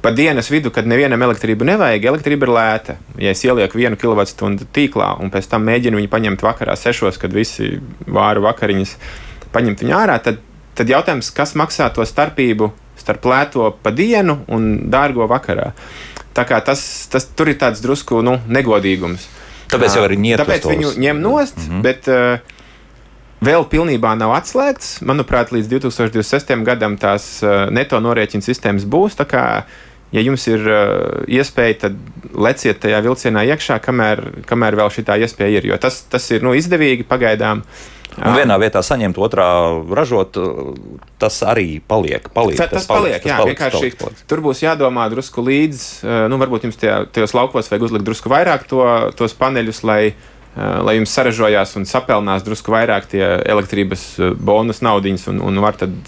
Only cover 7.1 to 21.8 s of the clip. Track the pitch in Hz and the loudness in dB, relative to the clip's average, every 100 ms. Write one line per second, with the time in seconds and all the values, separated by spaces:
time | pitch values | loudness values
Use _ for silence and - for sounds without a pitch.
7.1 | - 92 101 110 - 110 - - - - | -2 -4 -2 -2 -4 -6 -6 -10 -14 -4
8.1 | 101 104 101 104 117 104 98 98 - - | 0 2 2 0 0 -2 0 -2 -8 -16
9.1 | - - - - 113 120 101 120 175 214 | -16 -18 -18 -4 0 0 0 0 2 2
10.1 | 117 120 110 - - - - 117 135 175 | 2 0 -4 -10 -20 -12 -2 2 2 2
11.1 | 135 - - 147 151 156 - 143 - 113 | -2 -4 -4 -2 0 -2 0 0 0 -2
12.1 | - 151 151 123 107 107 - - - - | 0 0 2 0 2 -2 -4 -20 -10 -6
13.1 | - 127 131 143 131 110 - 110 120 214 | -2 2 2 2 0 0 0 -2 0 2
14.1 | 226 185 143 - 113 110 104 - 131 143 | 4 2 0 -2 0 0 0 0 2 2
15.1 | 123 113 123 - - - - - - - | 0 0 0 0 -4 -4 -8 -18 -18 -16
16.1 | - - - 123 113 139 139 - - - | -18 -6 -4 0 0 0 -2 -4 -10 -4
17.1 | 131 - - 156 143 127 107 123 139 - | -4 -4 -2 0 2 0 0 -2 -2 0
18.1 | 117 117 127 113 127 127 104 98 95 87 | 2 2 0 0 0 4 2 2 0 -2
19.1 | 90 - - - - - 123 107 101 101 | -6 -10 -20 -20 -20 -4 2 4 4 2
20.1 | 98 110 110 - - 78 - 147 117 135 | 2 2 2 2 0 0 0 -2 0 0
21.1 | 147 190 294 277 - 80 87 | 0 0 2 0 -4 -6 0